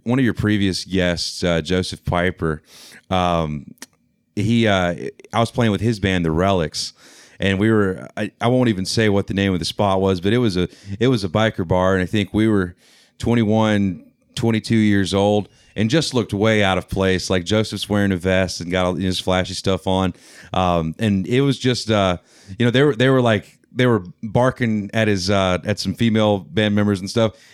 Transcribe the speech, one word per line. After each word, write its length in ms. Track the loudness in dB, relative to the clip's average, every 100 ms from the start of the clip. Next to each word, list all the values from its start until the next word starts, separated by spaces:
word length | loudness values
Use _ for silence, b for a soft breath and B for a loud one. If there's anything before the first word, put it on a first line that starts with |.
one 160 | -2 0
of 60 | 0
your 100 | 0
previous 500 | 0 2 0 -2 -4
guests, 580 | 0 0 0 -6 -4
uh, 180 | 0 0
Joseph 440 | 0 -2 -2 -6 -4
Piper, 560 | -2 -2 -2 -4 -6 -10 B B B B
um, 640 | -2 0 0 -2 -6 -12 -20 -20 _ _ _ _ -4
he, 320 | 0 2 2
uh, 260 | 2 0 -4 -8 -14 -4
I 60 | 0
was 100 | 0
playing 220 | 0 0
with 100 | 0
his 180 | -2 -2
band, 260 | -2 0 0
The 60 |
Relics, 640 | 0 2 2 -2 -4 -10 -12 B B B B
and 180 | -2 2
we 140 | 2
were, 360 | 4 2 -2 -10 -8
I, 160 | -8 -4
I 100 | 0
won't 200 | 2 2
even 160 | 0 -2
say 240 | 0 2
what 160 | 2 0
the 80 |
name 180 | 0 0
of 60 | 0
the 80 | -2
spot 340 | -2 0 2
was, 220 | 2 0
but 100 | 0
it 60 | 0
was 200 | 0 0
a, 120 | -2 B -12 -2
it 80 | 0
was 160 | 0
a 60 | 0
biker 380 | 0 0 -2 -2
bar, 280 | 2 2 2
and 80 |
I 20 | 0
think 300 | -2 -2 0
we 120 | 2
were 280 | 2 0 -6 b b b b
twenty-one, 920 | -2 0 2 2 2 2 0 -4 -12 _ _ -4
twenty-two 400 | -2 -2 0 2
years 380 | 4 2 2
old, 340 | 2 2 2 -2 b b -4
and 160 | 0
just 240 | 0 0 -2
looked 180 | -2
way 300 | 0 2 2
out 160 | 2 0
of 100 | -2
place. 400 | -2 0 0 0
Like, 140 | -2 0
Joseph's 420 | -2 -2 -6 -4
wearing 240 | 0 0
a 60 | 0
vest 440 | 0 0 0 -4
and 100 | -4
got 140 | -2 -2
all, 100 | -2
you 80 |
know, 40 | -4
his 120 | -4
flashy 340 | -2 0 -2
stuff 320 | -4 -2 -2 0
on, 280 | 0 0 -4 B B B
um, 420 | -2 0 0 -2 -2
and 300 | -2 -2 0
it 140 | 0
was 180 | 0 0
just, 320 | -2 -2 0
uh, 260 | 0 0 -2 B B B -2
you 80 | 0
know, 60 |
they 100 | 2
were, 140 | 2 2
they 140 | 2
were, 120 | 2
like, 380 | 2 0 -2 _ _ 0
they 100 | 2
were 180 | 2 -2 -14
barking 680 | -4 0 2 0 -2 -2 -2
at 140 | -2 0
his, 220 | 0 0
uh, 300 | 2 2 0 -2
at 120 | -4
some 140 | -4
female 460 | 0 2 2 2 2
band 340 | -2 -2 0
members 260 | 2 2 0
and 100 | -2
stuff. 260 | 0 -2 -2 B